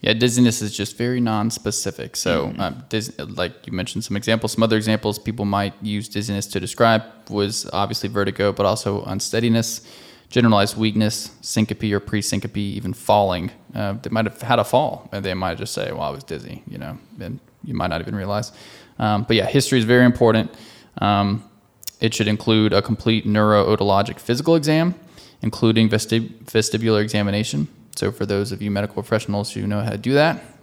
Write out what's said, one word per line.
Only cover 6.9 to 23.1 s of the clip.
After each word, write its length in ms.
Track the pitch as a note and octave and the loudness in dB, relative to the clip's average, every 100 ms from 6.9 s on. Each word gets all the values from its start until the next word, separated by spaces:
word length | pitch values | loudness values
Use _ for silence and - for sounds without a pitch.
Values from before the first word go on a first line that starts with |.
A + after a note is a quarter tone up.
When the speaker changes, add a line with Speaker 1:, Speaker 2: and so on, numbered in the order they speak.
| A2 - - - | 4 0 -20 -8
Speaker 1:
was 400 | G#2 G2+ A2 - | -2 -2 -2 -6
obviously 360 | - G2+ - G2 | -4 -4 -4 -4
vertigo, 440 | G#2 G2+ G2 G2+ | -2 -2 0 -2
but 120 | F#2+ | 2
also 380 | G2+ G#2+ - G2 - | 2 2 -2 -4 -4
unsteadiness, 760 | G2 - A2 A#2 A2+ A#2 - - - - - _ | -6 -4 -2 2 2 0 -6 -14 -20 -20 -20 _
generalized 460 | B2 A#2+ G#2 G2+ - | 2 4 6 2 2
weakness, 560 | A2 G#2 G#2+ - - - | 0 2 0 0 -10 -14
syncope 500 | - - A2 - A2 | -6 0 0 0 0
or 60 | G2+ | -2
pre-syncope, 600 | - G#2 G2 G2 G#2 - | -2 -4 -2 -4 -4 -6
even 320 | G2+ G#2 F#2 | -6 -6 -8
falling. 560 | - - G#2+ G2 F2+ F2+ - _ | -8 2 4 4 0 -6 -10 _
Uh, 200 | - G#2 G#2 | -6 -6 -6
they 100 | - | -4
might 140 | A2 | -2
have 160 | G#2+ - | -2 -4
had 200 | A#2 A#2+ | 0 0
a 40 | |
fall, 440 | G#2 B2+ D3+ - - | 2 0 0 -6 -10
and 120 | G2+ | -8
they 100 | G2 | -4
might 240 | F#2 F#2 E2+ | -4 -4 -4
just 160 | - | -6
say, 160 | - F#2+ | -6 -6
"Well, 120 | - | -4
I 80 | D2+ | -6
was 120 | C#2 | -8
dizzy," 400 | C2 D#2 G#1 - - | -10 -10 -10 -16 -14
you 80 | - | -12
know, 180 | D2+ - - A3 | -12 -14 -16 -16
and 220 | F#2 B2+ _ _ | -12 -12 _ _
you 100 | E3+ | -8
might 140 | A2 F2+ | -4 -2
not 120 | E2 | -4
even 140 | E2 | -4
realize. 380 | G#2 F#2+ G2+ A2 - - - - _ | -6 -2 -4 -4 -12 -20 -20 -20 _
Um, 240 | A2+ G#2 A2+ | 0 0 2
but 100 | A2+ | 0
yeah, 100 | F#2+ | 2
history 340 | C#3+ C3+ C3 | 0 2 2
is 40 | |
very 200 | A2 B2 | 6 8
important. 460 | B2 B2 A#2 A2 - - - - - - | 8 8 6 6 0 -8 -20 -20 -18 -2
Um, 440 | G2+ G2+ G2+ G2+ - _ _ _ - _ | 2 2 2 -2 -6 _ _ _ -20 _
it 140 | A2+ | -4
should 140 | - G#2 | 0 0
include 440 | G#2 - A2 G#2+ | 0 4 4 4
a 80 | G2+ | 2
complete 460 | - A2 - | 0 -2 2